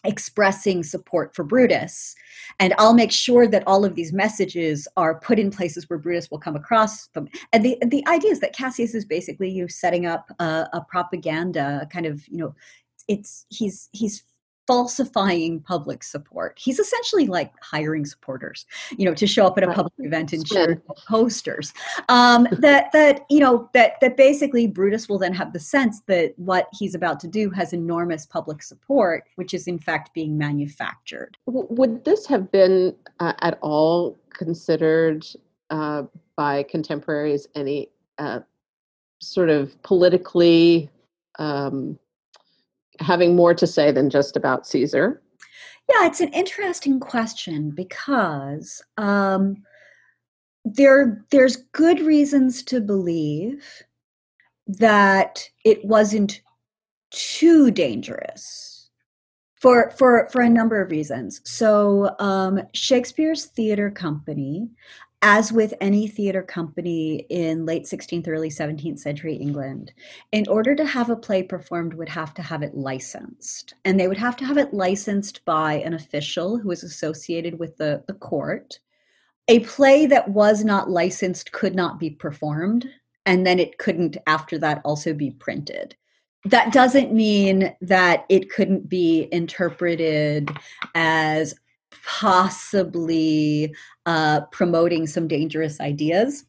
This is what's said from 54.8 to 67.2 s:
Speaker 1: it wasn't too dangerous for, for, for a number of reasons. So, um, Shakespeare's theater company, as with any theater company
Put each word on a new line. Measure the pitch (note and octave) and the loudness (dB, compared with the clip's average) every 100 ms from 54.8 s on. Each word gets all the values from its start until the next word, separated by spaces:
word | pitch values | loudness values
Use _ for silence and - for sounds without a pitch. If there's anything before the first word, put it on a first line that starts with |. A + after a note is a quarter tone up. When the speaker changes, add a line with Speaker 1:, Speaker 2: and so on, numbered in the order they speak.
| A3+ G#3 G3 G3 - - - _ | 4 6 6 4 0 -4 -18 _
Speaker 1:
it | A3 G#3+ | 2 2
wasn't | G3 G#3+ G#3 G#3+ G3 - _ _ _ _ _ _ _ | 4 4 4 0 -2 -4 _ _ _ _ _ _ _
too | - - - D#4+ D#4+ C4+ | -12 -10 2 6 8 6
dangerous | - D3 G#2 - - - - - - - - _ _ _ _ _ _ _ | 4 -2 -2 -8 -12 -12 -16 -18 -18 -20 -20 _ _ _ _ _ _ _
for, | _ B3+ A#3+ A3+ | _ 6 6 4
for, | - B3+ A#3+ - | 4 6 6 2
for | B3+ | 2
a | A#3+ | 4
number | A#3 A3+ G#3+ | 4 2 -2
of | F#3 | -2
reasons. | D#3 D3+ C3 G#2+ - | -4 -4 -8 -8 -14
So, | - - A3 G#3 G3+ G3+ G3+ - | -16 0 2 4 4 2 0 -2
um, | G3+ F#3+ F#3+ F#3+ - | -2 0 0 -2 -6
Shakespeare's | - - B3 B3 - D#4 D#4 | -8 0 0 0 -2 -2 -2
theater | - - A3 G#3 G3+ | -8 -6 -2 -2 -4
company, | G3+ E3 D3+ D3+ D3 C3+ D#3+ A#3 _ _ - - _ | -6 -8 -8 -8 -8 -8 -8 -10 _ _ -20 -20 _
as | G#3 G#3 A3 | 4 4 4
with | A3+ G#3+ - | 0 0 -2
any | G3 G3+ G#3+ | 0 0 0
theater | - G3+ F#3+ | -4 -4 -4
company | F#3 - E3 D#3+ E3+ E3 D#3 D#3 | -6 -10 -8 -8 -6 -4 -4 -6